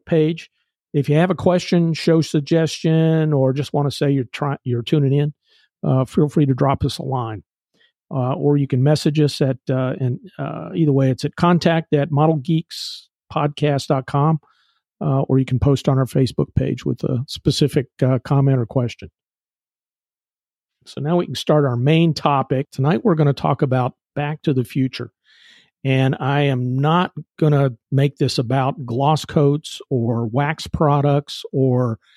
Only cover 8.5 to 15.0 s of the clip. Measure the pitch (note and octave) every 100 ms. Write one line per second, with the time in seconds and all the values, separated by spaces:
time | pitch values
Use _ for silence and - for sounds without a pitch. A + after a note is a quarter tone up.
8.5 | D3 C3+ B2+ C#3 D3+ D#3+ D3+ D3 - C3+
9.5 | C3 - C3 B2+ - B2+ B2 F#3 - C#3+
10.5 | - E3 F3+ D3+ C3+ C3+ B2 - - F3
11.5 | F3 E3+ E3 D#3+ D3 D3+ C#3+ D#3 D#3+ B2+
12.5 | D#3+ - - - - - _ - D#3 D3
13.5 | - D3 C#3 - C3+ - C#3+ D3+ D#3+ _
14.5 | _ _ _ _ -